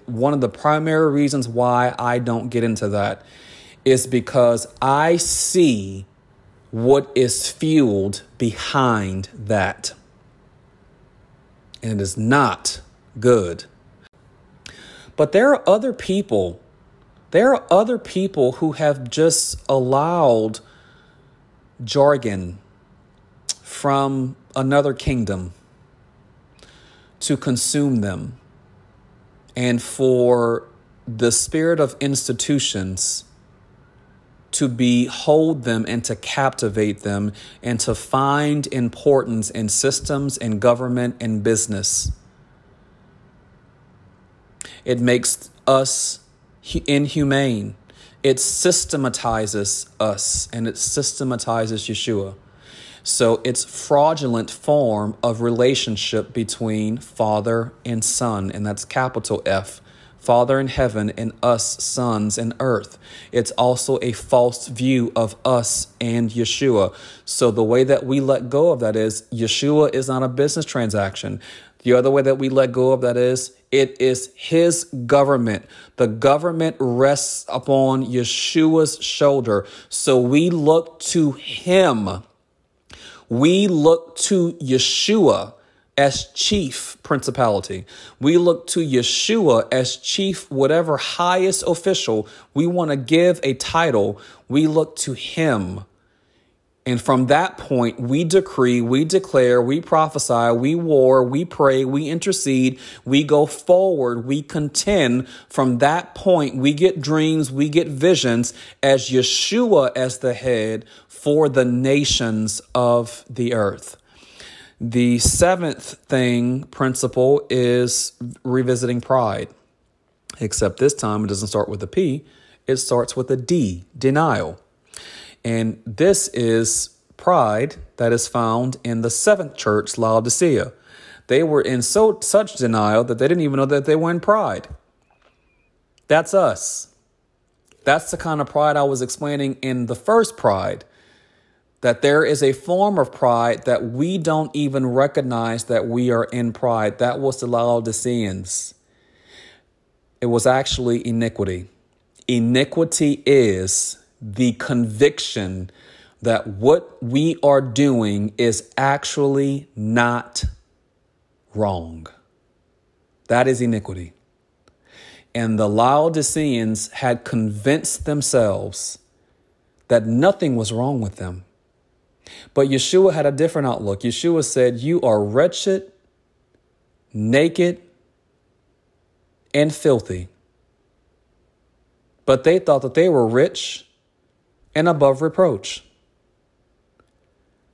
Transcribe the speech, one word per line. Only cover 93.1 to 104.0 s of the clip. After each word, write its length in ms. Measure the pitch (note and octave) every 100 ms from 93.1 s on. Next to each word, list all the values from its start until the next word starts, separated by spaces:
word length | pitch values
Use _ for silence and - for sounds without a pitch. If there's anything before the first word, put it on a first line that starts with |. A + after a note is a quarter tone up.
| D#3+ F3 E3
a 120 | C3+
title, 680 | B2 - E3 E3 A2+ G2+ G2+ - - -
we 180 | C3+ D#3
look 300 | D#3 D#3 -
to 160 | -
him. 720 | B2 - - C3 A2+ F#2 G2 F#2+ _ _ _ _ _ _ _ _ _
And 160 | - B2
from 280 | - C3 B2+
that 320 | C#3+ F#3 -
point, 400 | - C3 A#2 -
we 240 | A#2+ C#3
decree, 580 | E3+ F#3+ F#3+ - B2 A#2+
we 240 | A#2 B2+ D#3+
declare, 560 | F#3+ F#3+ C#3 B2 B2
we 200 | A#2+ D3
prophesy, 720 | F3 D#3+ D#3 D3+ - A#2+ A#2+
we 220 | A#2 C3
war, 500 | E3 E3+ D3 C3 C3
we 220 | B2 C#3 F3
pray, 400 | - C#3+ C3 C3
we 240 | C#3 D3
intercede, 720 | E3 G3 F#3 C#3+ C3 B2+ B2+ - - -
we 180 | C#3
go 220 | D3 D3 D3
forward, 800 | - - F3+ F#3+ E3